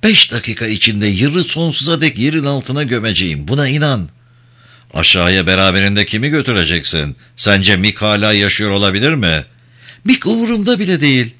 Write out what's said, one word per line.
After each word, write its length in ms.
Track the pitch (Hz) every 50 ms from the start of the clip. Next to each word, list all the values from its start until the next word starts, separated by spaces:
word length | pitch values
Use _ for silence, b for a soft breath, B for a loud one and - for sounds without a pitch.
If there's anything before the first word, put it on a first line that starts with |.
| -
"Beş 280 | 214 214 - - -
dakika 360 | - 117 - - 110 - 117 110
içinde 400 | 110 104 - - 110 101 104 104
yılı 360 | 98 92 127 143 147 180 175
sonsuza 580 | - - - 165 165 139 131 120 151 165 165
dek 160 | 156 160 - -
yerin 280 | 117 143 156 160 143
altına 380 | 143 143 139 107 - 131 143 151
gömeceğim, 640 | 127 120 120 107 110 104 - 95 87 78 71 73 73
buna 200 | 127 143 143 131
inan." 420 | 135 151 147 - 135 110 90 76 - b b b b b b b b b b b b b b b -
"Aşağıya 540 | - 85 - - 92 87 87 92 95 90 82
beraberinde 580 | 92 92 95 95 90 98 98 101 101 101 104
kimi 240 | - - 107 117 147
götüreceksin? 840 | 147 156 131 - 120 101 85 78 87 85 73 - - 80 76 73 67 b b b b b
Sence 400 | - 104 101 98 95 95 104 92
Mick 240 | 92 107 104 -
hala 320 | 104 107 104 104 104 107 107
yaşıyor 360 | 101 101 101 - - 107 104
olabilir 440 | 98 98 101 98 92 101 113 147 160
mi?" 320 | 147 107 87 80 78 71 - B B B B B B B B B B B
"Mick 200 | 208 254 254 -
umurumda 540 | - 220 226 233 220 240 220 202 208 247 185
bile 220 | 208 180 190 156
değil." 320 | 143 147 135 127 123 117 - _